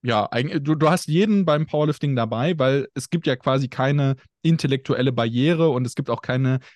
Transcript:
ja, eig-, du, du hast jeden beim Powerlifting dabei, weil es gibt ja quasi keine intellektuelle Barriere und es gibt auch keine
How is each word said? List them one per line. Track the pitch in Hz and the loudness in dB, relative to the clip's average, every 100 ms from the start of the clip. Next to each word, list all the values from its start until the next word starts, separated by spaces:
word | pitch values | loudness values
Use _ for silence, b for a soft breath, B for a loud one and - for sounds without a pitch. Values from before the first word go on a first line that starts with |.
ja, | 123 110 101 | 0 0 0
eig-, | 117 143 170 | -2 -2 -4
du, | 143 | -2
du | 156 151 | 2 2
hast | 180 - | 2 0
jeden | 156 214 202 170 | 0 2 2 2
beim | 151 156 | 0 0
Powerlifting | 151 151 151 147 | 0 0 0 -2
dabei, | 131 113 113 147 170 | 0 -2 -2 -2 0
weil | 131 139 - | 2 0 -2
es | - - | -10 -6
gibt | 170 160 | -4 -2
ja | 127 | -2
quasi | - 135 131 | 0 0 -2
keine | - 135 147 135 131 b _ | 0 0 2 0 -2 b _
intellektuelle | 160 165 151 135 - 135 131 | 0 0 0 -2 -2 0 0
Barriere | 120 117 120 143 165 165 | 0 -2 0 0 2 2
und | 127 123 | 0 -4
es | |
gibt | - 135 | -6 -4
auch | 117 | -6
keine | - 131 131 131 B | -2 -2 0 -2 B